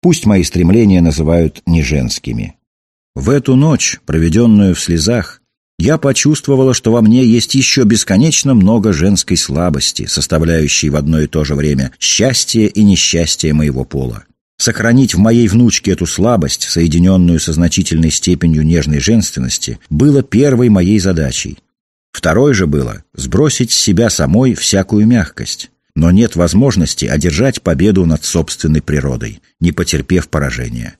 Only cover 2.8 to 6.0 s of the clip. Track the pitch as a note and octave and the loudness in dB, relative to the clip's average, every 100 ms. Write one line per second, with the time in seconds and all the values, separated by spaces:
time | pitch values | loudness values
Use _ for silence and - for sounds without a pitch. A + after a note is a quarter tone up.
2.8 | _ _ _ - C#2 C#3 B2 C3 D3+ C#3+ | _ _ _ -8 -2 0 2 2 2 0
3.8 | - - - D#2 E2 F2 A#2+ G#2+ G2 E2+ | -2 -8 -4 -2 0 2 4 4 4 0
4.8 | - E2+ D#2 A#2+ F2+ - _ _ _ _ | -2 -2 0 -2 -4 -14 _ _ _ _
5.8 | F2+ D#3+ | -2 0